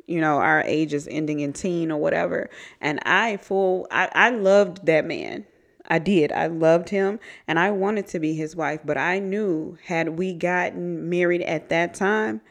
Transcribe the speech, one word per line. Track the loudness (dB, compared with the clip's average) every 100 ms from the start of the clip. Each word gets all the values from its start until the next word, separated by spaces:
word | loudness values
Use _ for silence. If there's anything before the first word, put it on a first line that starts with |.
| -4
you | 0
know, | 2 2
our | 4 2 2
ages | 0 0 -2 -4
ending | -4 -2 -2
in | -4
teen | -4 -2 -2 -2
or | 0
whatever. | 0 0 0 -4 -6 -12 -20 -8
And | -6 -4
I | 0 2 2 -2
full, | -2 0 2 0 -2
I, | -2 0
I | 4 4
loved | 4 6 6 4 0 2
that | 2
man. | 2 -4 -8 -10 -14 _ _ _ -2
I | 0
did. | 2 4 4
I | 2 -2
loved | 2 4 4 2
him | 0 0 -2 -10 -12 -2
and | 0
I | 2
wanted | 2 0 -2 -4
to | -4
be | -2
his | -2 -6 -4
wife. | -4 -4
But | -4 -2
I | 0 -2
knew | -2 -2 -2 -2 -4 -12
had | -6 -2 -2 -2
we | -4
gotten | -2 -2 0 -2 -4 -6 -6 -2
married | 0 2 2
at | 0 -4 -2
that | 0 0
time, | -2 0 0 -2 -6 -12